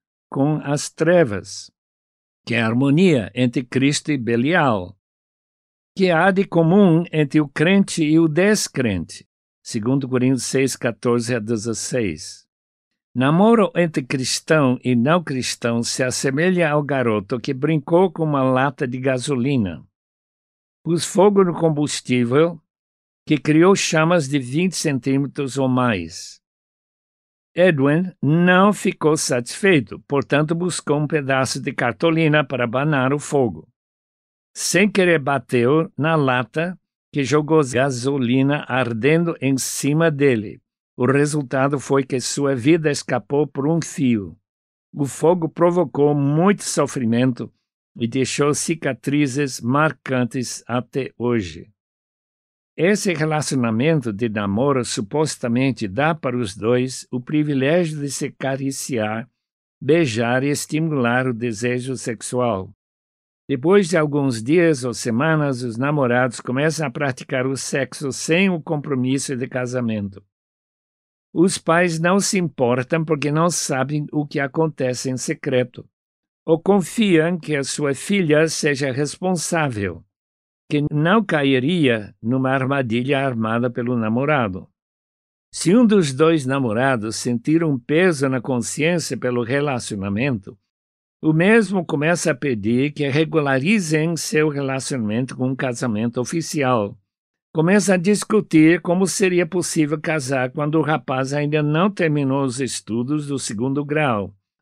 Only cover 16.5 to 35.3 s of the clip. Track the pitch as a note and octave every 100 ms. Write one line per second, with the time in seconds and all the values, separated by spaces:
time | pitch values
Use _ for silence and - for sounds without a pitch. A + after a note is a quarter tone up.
16.5 | F3+ D#3+ D3 C#3+ C#3 A#2 G#2 G2 B2+ -
17.5 | C3 D3 D#3+ - E3+ F#3+ D#3+ D#3 C#3+ C3
18.5 | B2+ C#3 - C3+ B2+ C3 B2+ C3 C3 C3
19.5 | C3+ F#2+ D2 - _ _ _ _ _ _
20.5 | _ _ _ D#3 E3+ - F#3+ G3+ G3 F#3
21.5 | D#3+ E3 D3 D3 - - B2+ A#2+ C3+ E3+
22.5 | E3 _ _ _ _ _ _ - D3+ D3+
23.5 | D3+ F3+ G3 - D#3+ D#3+ F3 C3+ C#3+ B2
24.5 | C#3+ F#3 - D#3 C3+ C3+ C3+ C#3 C#3 C#3
25.5 | C3+ C3 B2+ B2 G2 E2 - - - _
26.5 | _ _ _ _ _ _ _ _ _ _
27.5 | - F#3 D3+ C3+ D#3 F#3 - C3+ E3 F3
28.5 | F3+ G3+ F#3+ - - D#3 D#3 - B2+ B2
29.5 | - G3 D#3+ A2 - - C#3+ - C#3+ D#3
30.5 | E3+ F3+ - - D3 D3 D#3 C3+ C3+ C3
31.5 | C#3+ B2+ A#2 B2 - E3+ D#3+ D#3+ D3+ D3
32.5 | B2+ A#2+ B2+ D3+ C#3+ B2+ D3 - C#3+ A#2+
33.5 | - - _ _ _ _ _ _ _ _
34.5 | - - E3+ G#3 G3 F3+ D#3+ C#3